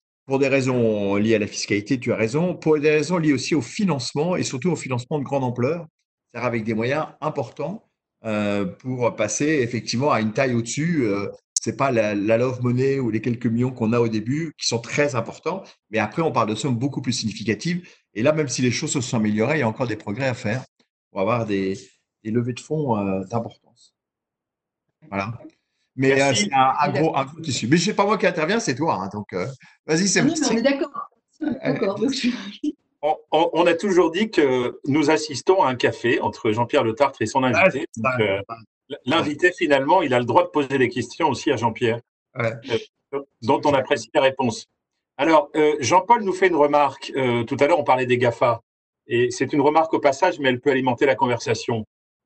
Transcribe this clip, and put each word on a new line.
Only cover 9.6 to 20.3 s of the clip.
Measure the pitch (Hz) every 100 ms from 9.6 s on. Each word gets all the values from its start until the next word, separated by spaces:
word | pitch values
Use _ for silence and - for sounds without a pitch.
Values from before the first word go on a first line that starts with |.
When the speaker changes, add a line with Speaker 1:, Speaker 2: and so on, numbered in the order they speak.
Speaker 1:
effectivement | 117 117 - 117 147
à | 120
une | 110
taille | 107 135
au-dessus. | 120 117 - 160 160 110
Euh, | 98 101 - _ -
c'est | - -
pas | 139
la, | 120 104 104
la | 101 113
love | 127 117
money | 123 123 135 139
ou | 120
les | 110
quelques | 123 120 123
millions | 113 127
qu'on | 127 110
a | 120
au | 117
début | 110 107 147 160 -
qui | -
sont | 117
très | - - 143 123
importants, | 110 - 160 190 - _ -
mais | 107
après | 104 -
on | 160
parle | 123 107
de | 110
sommes | 147 117
beaucoup | 139 -
plus | -
significatives. | - 110 - 110 104 170 180 175 _ _
Et | 101
là, | 131
même | 156 143
si | 123
les | 127
choses | 117 151
se | 147
sont | 120 123
améliorées, | 107 107 117 156
il |
y |
a | 117
encore | 107 127
des | 104
progrès | - 107
à | 135